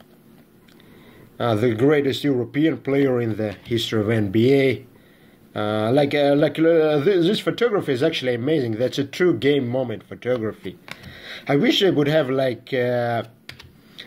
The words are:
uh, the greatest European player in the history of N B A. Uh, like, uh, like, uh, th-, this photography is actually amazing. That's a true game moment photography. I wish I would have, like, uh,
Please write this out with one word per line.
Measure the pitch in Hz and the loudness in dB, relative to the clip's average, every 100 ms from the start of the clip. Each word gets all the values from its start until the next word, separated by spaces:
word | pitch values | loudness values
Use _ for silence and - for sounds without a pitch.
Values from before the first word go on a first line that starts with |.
| - - - - _ - - - - - - - - - | -20 -20 -20 -20 _ -20 -20 -20 -20 -20 -20 -20 -18 -4
uh, | 120 | 0
the | 107 123 | 2 2
greatest | 110 139 147 139 117 | 2 2 4 2 -2
European | 143 123 117 143 160 120 | -2 -2 -2 0 0 -2
player | 135 139 139 123 | -2 0 2 2
in | 117 104 | -2 -2
the | 107 92 | -4 -6
history | - 117 - 113 | -4 -4 -2 -2
of | 104 | 0
N | 113 101 | 0 0
B | 110 123 | 2 4
A. | 139 135 113 - - - _ - _ - 107 | 4 2 -2 -8 -20 -20 _ -20 _ -12 -6
Uh, | 107 107 107 | -2 0 2
like, | 139 143 | 2 2
uh, | 147 143 | 2 2
like, | 143 147 147 | 2 0 2
uh, | 160 165 151 151 | 2 4 2 2
th-, | 160 185 | 2 2
this | 170 214 | 2 0
photography | 170 170 240 196 151 | -4 -2 0 0 -2
is | 123 | 0
actually | 160 160 127 | 0 -2 -4
amazing. | 120 131 160 120 | -2 -2 -2 -2
That's | 107 123 139 | -2 -2 -2
a | |
true | 135 - 180 | -6 0 0
game | 117 139 143 120 | 2 2 2 0
moment | 131 123 98 | -4 -4 -8
photography. | - 95 120 123 107 95 92 - - - - - - - - | -12 -10 -4 -2 -4 -6 -12 -14 -18 -18 -18 -20 -18 -12 -2
I | |
wish | 143 240 311 | 2 2 2
I | 196 | 2
would | 143 143 | 2 2
have, | 156 131 | 2 0
like, | 135 131 113 - | 0 -2 -4 -6
uh, | 127 123 123 117 117 104 - - - - - - - | -2 0 0 -2 -4 -6 -16 -20 -20 -20 -20 -20 -20